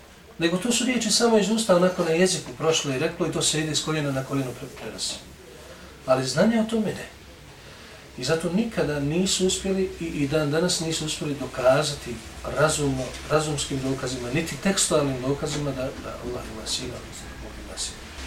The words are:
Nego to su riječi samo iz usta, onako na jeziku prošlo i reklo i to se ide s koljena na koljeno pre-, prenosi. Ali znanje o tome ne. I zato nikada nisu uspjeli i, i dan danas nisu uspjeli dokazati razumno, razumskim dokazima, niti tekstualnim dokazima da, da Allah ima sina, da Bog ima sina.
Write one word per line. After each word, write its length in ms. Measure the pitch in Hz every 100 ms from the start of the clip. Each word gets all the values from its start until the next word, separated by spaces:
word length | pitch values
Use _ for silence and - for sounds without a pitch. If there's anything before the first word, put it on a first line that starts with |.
| - - - -
Nego 180 | 170 180
to 160 | 240
su 120 | 226
riječi 260 | 240 240 214
samo 280 | - 233 220
iz 120 | 190
usta, 260 | 226 - 175
onako 280 | 185 180
na 60 | 165
jeziku 400 | 165 185 160 135 123
prošlo 360 | 156 160 143
i 40 | 131
reklo 280 | 165 - 160
i 60 |
to 100 | 156
se 180 | - 151
ide 140 | 156
s 100 | 143
koljena 280 | 156 156 143
na 120 | 135
koljeno 260 | 131 139 127
pre-, 320 | - 135 -
prenosi. 320 | 110 95 - - - - - - - - - - -
Ali 200 | 131 131
znanje 340 | 151 220 226
o 100 | 214
tome 160 | 226 190
ne. 200 | 101 - - - - - - - - - - - -
I 60 |
zato 280 | 131 160 175
nikada 480 | 190 226 175 147 147
nisu 460 | 143 170 190 - 185
uspjeli 440 | - 196 190 185 -
i, 40 |
i 240 | 165 151 139
dan 220 | 156 143
danas 300 | 160 175 -
nisu 260 | 160 156 151
uspjeli 300 | - 151 131
dokazati 760 | 127 131 127 143 143 143 120 117 - - - 127
razumno, 460 | 151 147 139 131 120 - -
razumskim 500 | 151 156 143 - 135
dokazima, 460 | 135 135 127 131 120
niti 260 | 139 135 143
tekstualnim 680 | 196 196 - 156 139 131
dokazima 480 | 131 139 151 147 143
da, 120 | 131
da 340 | 135 - - -
Allah 180 | 120 123 113
ima 120 | 110 107
sina, 220 | - 127
da 100 | 120 - - - -
Bog 100 | 107 - -
ima 100 | -
sina. 180 | - - - -